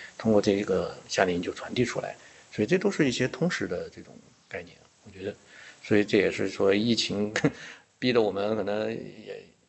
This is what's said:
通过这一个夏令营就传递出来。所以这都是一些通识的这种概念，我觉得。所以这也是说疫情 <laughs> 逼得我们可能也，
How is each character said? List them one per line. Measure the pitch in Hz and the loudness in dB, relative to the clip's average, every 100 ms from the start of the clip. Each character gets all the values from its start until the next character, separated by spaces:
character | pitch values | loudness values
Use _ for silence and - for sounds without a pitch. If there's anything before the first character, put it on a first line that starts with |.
| - - | -18 -4
通 | 113 | 2
过 | 104 | 4
这 | 101 | 4
一 | 101 | 2
个 | 101 92 87 - - | 2 -2 -2 -8 -6
夏 | - 95 | 0 2
令 | 90 | 0
营 | |
就 | 92 | -4
传 | - - | -8 -6
递 | 127 | -2
出 | 120 - | 0 -2
来。 | - - - - - | -8 -10 -18 -20 -14
所 | - | -2
以 | 107 | 0
这 | 180 | 2
都 | 202 | 2
是 | - 143 | 2 0
一 | |
些 | 120 127 | 2 -2
通 | - 175 | 0 -2
识 | - 92 | -2 -4
的 | 87 85 | -4 -8
这 | - | -12
种 | - - - _ _ | -18 -20 -20 _ _
概 | 92 | -12
念， | 87 - _ _ 104 | -12 -18 _ _ -20
我 | |
觉 | 95 98 | -10 -10
得。 | 101 - - - - | -10 -16 -20 -20 -20
所 | - 104 | 2 2
以 | 104 | 6
这 | 107 | 4
也 | 90 | 4
是 | 98 98 | 2 -4
说 | - 98 | 2 4
疫 | 101 117 110 | 4 4 0
情 | - 98 104 107 143 - | 0 -2 -2 0 0 -2
<laughs> | - - _ _ | -12 -20 _ _
逼 | 127 | 2
得 | 123 | 2
我 | 107 | 2
们 | 95 104 107 | 0 -2 -2
可 | |
能 | 101 104 110 | -2 -2 -4
也， | 113 98 101 104 98 95 _ | -6 -10 -16 -14 -14 -16 _